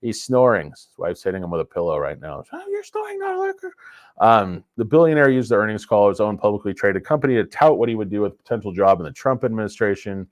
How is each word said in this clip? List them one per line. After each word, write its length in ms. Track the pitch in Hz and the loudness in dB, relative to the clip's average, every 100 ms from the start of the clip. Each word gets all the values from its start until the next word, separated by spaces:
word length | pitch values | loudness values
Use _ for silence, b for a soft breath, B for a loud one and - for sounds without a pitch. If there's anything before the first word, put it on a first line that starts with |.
He's 220 | 123 104 | -6 -8
snoring. 480 | - 127 127 110 73 | 0 4 6 4 0
His 180 | - _ _ | -12 _ _
wife's 260 | 85 90 | -6 -4
hitting 200 | - 95 | -4 -4
him 80 | 90 | -4
with 100 | 85 | -4
a 40 | |
pillow 340 | 80 - 85 78 | -4 -4 -2 -2
right 200 | 71 73 | -4 -6
now. 240 | 73 69 65 | -12 -14 -14
Oh, 120 | 330 392 | -16 -10
you're 140 | 403 | -10
snoring, 340 | 403 427 427 403 | -8 -10 -10 -8
not 180 | 392 370 | -8 -4
a 20 | |
lurker. 360 | 392 381 381 - B B B _ | -6 -6 -14 -18 B B B _
Um, 460 | 107 113 95 90 - - | 4 4 2 -6 -12 -8
the 80 | |
billionaire 460 | 113 139 165 151 143 | 0 4 4 4 4
used 200 | 127 120 | 2 2
the 60 | 113 | 2
earnings 300 | 107 107 - | 2 -2 0
call 200 | 107 101 | 4 4
of 60 | |
his 80 | 98 | 4
own 180 | 107 101 | 0 0
publicly 360 | 104 104 101 | 0 0 -4
traded 300 | 95 101 95 | -2 0 0
company 300 | 92 151 139 | -2 -2 0
to 100 | 123 | 0
tout 340 | 98 - 156 139 | -2 2 2 4
what 100 | 117 | 0
he 60 | |
would 160 | 113 104 | -2 -4
do 120 | 104 | -2
with 100 | 104 | -4
a 40 | 101 | -4
potential 360 | _ 117 101 | _ -6 -6
job 280 | 90 98 95 | 0 4 4
in 40 | |
the 80 | 80 | 0
Trump 320 | - - 131 | -6 -4 -2
administration. 840 | 127 110 107 - 107 98 - 98 95 | -2 -4 -6 -2 -2 -2 -6 -10 -10